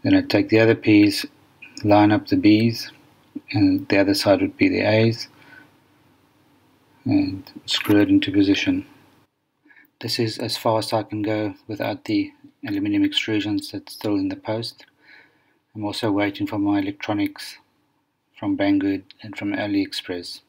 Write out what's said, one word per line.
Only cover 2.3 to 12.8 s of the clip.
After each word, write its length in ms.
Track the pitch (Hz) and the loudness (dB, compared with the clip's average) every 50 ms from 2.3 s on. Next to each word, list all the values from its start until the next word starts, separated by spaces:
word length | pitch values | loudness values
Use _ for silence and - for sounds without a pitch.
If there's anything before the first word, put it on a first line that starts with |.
| 101 | -2
B's, 540 | 92 90 104 107 107 113 117 113 - - - - _ _ _ _ _ _ _ _ - _ - | 2 4 4 4 6 4 0 -2 -4 -12 -14 -16 _ _ _ _ _ _ _ _ -18 _ -6
and 360 | - 107 98 95 92 95 - - | 0 2 2 2 2 0 -2 0
the 80 | 104 | 2
other 160 | 98 98 98 98 | 2 2 2 0
side 280 | - - 104 98 90 | 0 4 2 4 4
would 140 | 95 - - | 2 -4 0
be 140 | - 98 95 | 0 0 0
the 120 | 92 95 | 2 2
A's, 460 | 101 104 107 110 113 113 117 - - - _ _ - - - - - _ _ _ _ _ _ _ _ _ _ _ _ _ _ _ _ _ _ _ _ _ _ _ _ _ _ _ _ | 2 2 4 4 4 2 0 -2 -10 -16 _ _ -20 -20 -20 -20 -20 _ _ _ _ _ _ _ _ _ _ _ _ _ _ _ _ _ _ _ _ _ _ _ _ _ _ _ _
and 460 | - - 98 98 95 95 95 92 - - - _ | 0 0 0 0 0 -6 -10 -14 -18 -20 -18 _
screw 340 | - - - - - 104 101 | -6 -6 -4 0 2 4 4
it 80 | 101 95 | 4 4
into 220 | 98 98 - 98 | 4 2 2 2
position. 540 | 95 101 98 98 98 - - 95 90 92 - - - _ _ _ _ _ _ _ _ _ _ _ _ _ _ _ - - _ _ _ _ | 2 2 2 4 2 0 0 -2 -2 -4 -6 -10 -20 _ _ _ _ _ _ _ _ _ _ _ _ _ _ _ -20 -20 _ _ _ _
This 180 | - 117 - | -8 -6 -2
is 200 | - 117 110 - | -2 -2 -4 -4
as 180 | - - 110 - | -6 -6 -6 -6
far 240 | - - 117 110 110 | -4 -2 0 0 0
as 140 | 110 - 117 | 0 -2 -4
I 100 | 110 107 | -4 -4
can 200 | - 110 107 104 | -4 -6 -6 -4
go 320 | 107 107 107 107 101 95 - _ | -2 -2 -2 -4 -6 -8 -12 _
without 380 | - 107 101 - - 107 - _ | -14 -8 -6 -6 -6 -6 -8 _
the 260 | - 107 101 98 - _ _ - - _ _ - | -2 -2 -2 -2 -4 _ _ -20 -20 _ _ -10
aluminium 380 | - 101 101 | -8 -6 -4